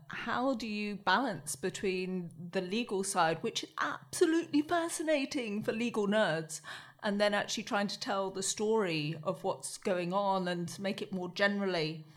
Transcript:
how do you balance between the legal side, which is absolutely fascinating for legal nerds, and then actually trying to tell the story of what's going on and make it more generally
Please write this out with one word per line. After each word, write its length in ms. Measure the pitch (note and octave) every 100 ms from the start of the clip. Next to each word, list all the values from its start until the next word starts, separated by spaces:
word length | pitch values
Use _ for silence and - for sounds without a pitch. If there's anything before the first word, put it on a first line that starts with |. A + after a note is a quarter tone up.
| -
how 480 | - - A#3 C4
do 140 | A#3+ A3
you 260 | G#3 G#3
balance 640 | G3+ - G3 C4 D3+ - -
between 760 | F#3+ - G3+ F#3 F#3 F#3 F3 - F3
the 80 | F#3+
legal 420 | F3+ A3 A#3+ F#3+
side, 360 | G3 F#3+ D#3+ E3
which 240 | A3+ -
is 60 | - -
absolutely 800 | D4 - - - E4+ E4 - C#4+
fascinating 1040 | D4+ E4+ E4 - D#4 D4 C4+ D4 A3+ G#3
for 80 | A3+
legal 340 | A3 A#3+ A3 G3+
nerds, 540 | G#3+ G3 D#3+ D#3+ - - - - -
and 180 | G#3+ G3+
then 140 | G#3
actually 300 | G#3 - -
trying 240 | G#3 G#3 G#3
to 100 | -
tell 320 | - G3 F#3+
the 120 | F#3+
story 760 | G3 - G#3+ A3 F#3 D#3+ D3 E3
of 180 | - F3+
what's 360 | F#3+ - - -
going 340 | - F3+ F3
on 340 | F#3+ G3+ F#3+ F3+
and 320 | F3 E3+ -
make 240 | G3 G#3
it 100 | -
more 200 | F#3 F3+
generally 720 | E3+ G3+ G3+ G3 F3 D#3 D#3+ -